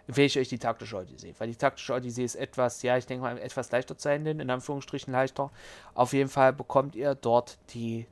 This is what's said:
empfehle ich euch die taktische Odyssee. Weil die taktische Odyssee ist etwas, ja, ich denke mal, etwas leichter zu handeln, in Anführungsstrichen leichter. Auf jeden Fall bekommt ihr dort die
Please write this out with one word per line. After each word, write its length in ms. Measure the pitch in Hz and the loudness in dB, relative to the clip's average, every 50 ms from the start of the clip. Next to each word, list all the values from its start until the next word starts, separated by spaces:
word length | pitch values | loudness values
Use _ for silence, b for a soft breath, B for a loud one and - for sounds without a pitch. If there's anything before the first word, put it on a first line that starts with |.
| B - | B -2
empfehle 160 | 120 139 143 | 4 4 4
ich 140 | 139 - 139 | 6 4 2
euch 100 | 127 - | 0 0
die 80 | 131 117 | -4 -4
taktische 400 | - 113 117 - 104 101 110 95 | -2 -4 -4 -4 -6 -8 -8 -8
Odyssee. 380 | 92 120 - - - - - - | -10 -10 -14 -18 -18 -18 -10 -8
Weil 120 | 120 117 | -8 -8
die 60 | 117 | -4
taktische 380 | - 143 135 - - - - 123 | 0 0 0 0 -2 -4 -4 -4
Odyssee 300 | 127 123 123 117 123 123 | -4 -4 -4 -4 -4 -4
ist 120 | 117 - | -4 -4
etwas, 460 | - 135 - - - 127 120 - - | -6 -8 -6 0 0 0 0 0 -2
ja, 160 | - 123 123 127 | 0 0 2 0
ich 80 | 123 | 0
denke 160 | - 127 127 | -4 -6 -6
mal, 160 | 131 120 120 120 | -6 -6 -6 -6
etwas 340 | - - - 135 120 - | -10 -8 -6 -8 -4 -2
leichter 240 | 120 120 131 - 127 | -2 -2 -2 -2 -8
zu 140 | - - 147 | -6 -2 -2
handeln, 300 | 143 143 156 156 156 156 | -2 0 0 -2 -4 -4
in 100 | 139 127 | -2 -2
Anführungsstrichen 640 | 127 127 - - 143 139 - - - 139 - - 131 | -2 -2 -2 -4 -6 -6 -6 -8 -8 -8 -6 -2 0
leichter. 380 | 127 135 131 - - 139 139 B B B B B B B B B | 2 2 2 0 -2 -4 -4 B B B B B B B B B
Auf 200 | - 127 120 - | 2 2 4 4
jeden 160 | 135 139 135 | 2 2 2
Fall 220 | - 143 131 131 | 4 6 6 6
bekommt 440 | 131 143 - - - 139 135 139 - | 6 4 -2 0 2 2 2 2 -2
ihr 180 | 107 139 143 139 | -2 -2 -2 -2
dort 460 | 135 - 120 117 120 120 - - - _ - - | 0 2 4 4 4 4 2 -4 -20 _ -14 -10
die 320 | 120 117 113 113 113 113 - | -8 -6 -6 -6 -6 -8 -12